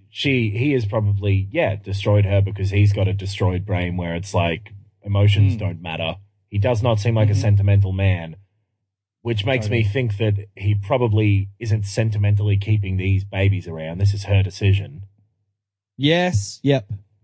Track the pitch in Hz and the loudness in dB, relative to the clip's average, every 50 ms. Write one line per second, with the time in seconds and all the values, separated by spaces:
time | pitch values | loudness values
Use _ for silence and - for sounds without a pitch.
0 | _ _ _ - - 143 131 123 113 107 101 113 135 147 139 127 107 101 123 113 | _ _ _ -4 -2 0 0 0 0 -2 -2 -2 0 0 0 0 -2 -2 -2 0
1 | 104 101 101 98 104 101 98 95 95 95 151 170 156 90 71 - - 98 98 98 | 0 0 0 0 0 0 0 0 0 -2 -2 -2 0 0 -2 -4 -6 -8 -8 -4
2 | - 104 104 104 98 92 101 98 95 95 98 - 95 95 98 101 104 101 98 101 | 0 2 4 4 4 4 2 2 0 0 -2 -4 -4 0 2 4 4 4 4 2
3 | 95 92 95 98 95 98 - - 95 90 90 90 98 104 92 87 87 87 87 90 | 0 0 -2 -4 -6 -8 -4 0 0 0 0 -2 -4 -2 -2 -2 -2 -2 -4 -4
4 | 85 85 85 85 98 - - 90 139 85 82 110 107 - 101 101 - _ _ _ | -4 -4 -6 -6 -8 -2 0 0 2 2 0 -4 -8 -16 -20 -20 -20 _ _ _
5 | _ 104 101 101 104 104 101 107 101 95 92 107 92 87 82 80 87 82 80 80 | _ -2 2 4 4 4 6 6 4 4 2 0 -4 -6 -6 -6 -8 -8 -6 -4
6 | 80 82 - - - _ _ _ _ _ 104 101 104 127 120 104 127 120 110 104 | -4 -6 -6 -8 -14 _ _ _ _ _ -2 0 0 2 0 2 2 2 0 2
7 | 101 117 110 110 107 104 104 - - 104 101 98 98 101 101 98 98 95 95 95 | 0 0 2 2 2 2 2 2 2 4 4 4 4 4 4 4 4 2 0 0
8 | 98 95 90 85 82 80 80 - _ _ _ _ _ _ _ _ _ _ _ _ | 2 0 0 0 -4 -10 -14 -16 _ _ _ _ _ _ _ _ _ _ _ _
9 | _ _ _ _ - 117 113 104 98 139 131 123 107 104 120 117 110 101 101 135 | _ _ _ _ -6 -4 -4 -2 -2 -2 -2 -2 -2 -2 -2 0 0 0 -2 -2
10 | 123 110 101 101 113 107 101 98 - - _ - 101 104 104 101 98 - 143 123 | -2 -2 -2 -2 -2 -2 -2 -2 -6 -10 _ -6 -2 -2 -2 -2 -2 -2 0 0
11 | 123 110 104 110 107 104 101 95 98 98 - _ 120 110 107 104 101 - - 120 | 0 2 2 2 2 2 2 0 0 -4 -10 _ -4 -2 -2 -2 -2 -4 -2 -2
12 | 113 107 104 104 101 104 101 101 104 104 98 98 98 110 107 104 101 95 95 92 | -2 0 0 0 2 2 2 2 2 2 0 0 2 0 0 0 0 -2 -2 -2
13 | 92 98 98 95 98 - 98 95 98 101 95 87 80 85 80 80 78 80 85 92 | 0 0 0 0 -2 -4 -4 0 2 2 0 0 -4 -8 -10 -8 -8 -8 -4 0
14 | 101 101 101 101 98 - 101 95 92 85 - - 104 98 98 101 - - 71 90 | 0 0 0 0 -2 0 2 2 2 0 -4 -2 2 2 2 2 0 -6 -12 -16
15 | 98 - _ _ _ _ _ _ _ _ _ _ _ _ _ _ _ _ _ - | -18 -20 _ _ _ _ _ _ _ _ _ _ _ _ _ _ _ _ _ -2
16 | 135 151 165 175 180 180 139 101 101 - - - - 139 139 127 101 _ 104 - | 0 2 2 2 2 0 0 -2 -4 -4 -12 -4 0 0 0 0 -2 _ -14 -14
17 | _ _ _ _ | _ _ _ _